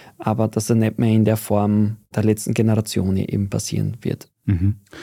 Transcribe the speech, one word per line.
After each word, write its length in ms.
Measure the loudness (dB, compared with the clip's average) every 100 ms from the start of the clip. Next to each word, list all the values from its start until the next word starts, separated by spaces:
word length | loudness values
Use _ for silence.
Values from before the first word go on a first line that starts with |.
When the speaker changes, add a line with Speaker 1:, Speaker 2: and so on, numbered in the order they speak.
| -20 -6
Speaker 1:
aber 320 | -2 0 0
dass 200 | 0 0
er 60 | 2
nicht 240 | 2 0
mehr 120 | 2
in 120 | 4
der 140 | 4 2
Form 580 | 0 0 2 2 0 -2 _
der 120 | -2 0
letzten 280 | 0 -2
Generation 600 | 0 2 2 0 -2 0 0
eben 340 | -2 -2 -2
passieren 460 | -4 -4 -4 -4 -4
wird. 280 | -6 -6 -10 _
Speaker 2:
Mhm. 380 | -2 0 0 -2 _ -20